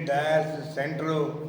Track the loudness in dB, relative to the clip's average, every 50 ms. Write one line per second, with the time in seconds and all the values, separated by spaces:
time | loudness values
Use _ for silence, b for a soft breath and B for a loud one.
0 | 0 0 2 2 4 4 4 4 2 2 -2 -6 -6 -6 -4 -2 -2 -2 -2 -2
1 | -2 0 0 2 0 0 -2 -6 -8